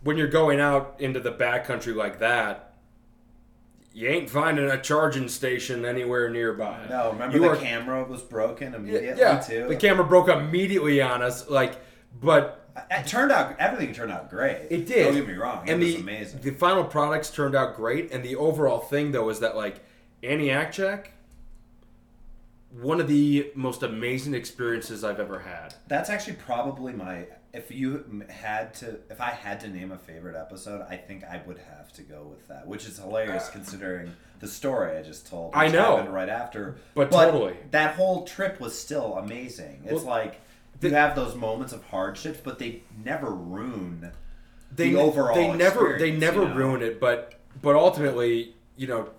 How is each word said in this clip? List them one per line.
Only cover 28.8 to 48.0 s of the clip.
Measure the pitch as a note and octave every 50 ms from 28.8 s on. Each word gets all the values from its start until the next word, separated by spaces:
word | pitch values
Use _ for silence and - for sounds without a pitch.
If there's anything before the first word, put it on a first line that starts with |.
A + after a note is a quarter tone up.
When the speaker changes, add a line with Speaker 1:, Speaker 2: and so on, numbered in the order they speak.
| B2+ A#2 A2 G#2+ - _
Speaker 2:
if | A2 A2
I | B2 B2
had | A#2 - - G2+ G2+ G2+
to | - G#2+
name | F#2+ F#2 F#2 F#2+
a | F#2 F2
favorite | - - E2 E2 E2+ F2+ E2
episode, | D#2+ D#2+ - G2 F#2 - G#2 G#2 G2+ F#2 -
I | F#2 F2+
think | - - G2 F#2 F#2
I | F2 F2 F2 E2+
would | F2 F2 -
have | - - D#2 D2 D2+ - -
to | -
go | D2 C#2 D2 D2 D2
with | D2 D2 C#2+ - _
that, | C#2+ C2+ C#2 E2
which | G2+ G2+ G#2
is | G#2+ F#2 G2+
hilarious | G2 F#2 G#2+ A2 A2 G#2 F#2+ F#2+ F#2+ -
Speaker 1:
Uh, |
Speaker 2:
considering | - G#2 F2+ F#2+ G2 F#2+ G2 F#2 F#2 F2+ E2+ E2+ E2+ - _ - - -
the | - G2
story | - - - C#3 C3 A#2 G2+ - - -
I | -
just | D#2 D#2 - - -
told, | - E2+ E2 - -
Speaker 1:
I | D3 D#3
Speaker 2:
which | D#3 D#3+
Speaker 1:
know. | E3 G#3 - - F#2+
Speaker 2:
happened | F#2 G2 F#2+
right | F#2+ F#2+ F#2
after. | A2 A#2 A#2+ - - A2 G2+ - - - - - _
Speaker 1:
But | D3 C#3 C#3
Speaker 2:
But | F3+ F3 E3 E3
Speaker 1:
totally. | D#3 C#3+ A2 F#2+ F2+ - - -
Speaker 2:
that | - D3+ D#3 D3+ D3+
whole | - F#3 F#3+ F#3 F3+ -
trip | - - - G3 F#3+ - -
was | B2 A#2 A2+ -
still | - - D3 D3 B2 G#2+ F#2+ F#2
amazing. | G2+ G#2 A2+ B2 B2+ B2+ - - E2 D2 C#2+ C2+ C#2
It's | G#2+ C3+
Speaker 1:
Well, | D#3+ D3
Speaker 2:
like, | C3 A#2+ A2+ G#2+ G#2+ - - - - - - _ - - -
Speaker 1:
the | - D3+
Speaker 2:
you | C#3+
have | D3 D3+ D3 C#3+
those | C#3+ B2+ A#2+ A#2+
moments | B2 A#2 A2 A2 A#2 C3+ B2+
of | A#2 G#2+ -
hardships, | - - F#2+ F#2+ G2 G2 - - D#3+ D#3 - -
but | C3+ A#2+ -
they | C3 A2+ G#2+ - - - A2+ A2 G#2+
never | B2 C#3+ D#3+ C#3 D3
ruin | D3+ F2+ F2 E2+ F2+ G2 A2+ B2+ A#2+ G2+ F2+ F2+ E2+ E2 E2 E2+ - - - - - - - - - - - - -
Speaker 1:
They | C3 E3+ -
Speaker 2:
the | - -
Speaker 1:
ne-, |
Speaker 2:
overall | D3 D#3 D3+ C#3+ C3+ B2 -
Speaker 1:
they | F3 E3+ E3 E3
never, | E3 F3 F#3+ G3 B3 A3 - - -
they | D#3+ D#3+
Speaker 2:
experience, | D#3 D#3
Speaker 1:
never | D#3 E3 F3 G3+
Speaker 2:
you | F#3 D3+
know? | B2+
Speaker 1:
ruin | C3 C3+ C3 C3 B2
it, | A#2 A2 A2+ -
but, | - B2 A#2+ A#2 - - - - - - - C3+
but | C3+ D3 C#3+ D3
ultimately, | E3 F#3 F3+ D3+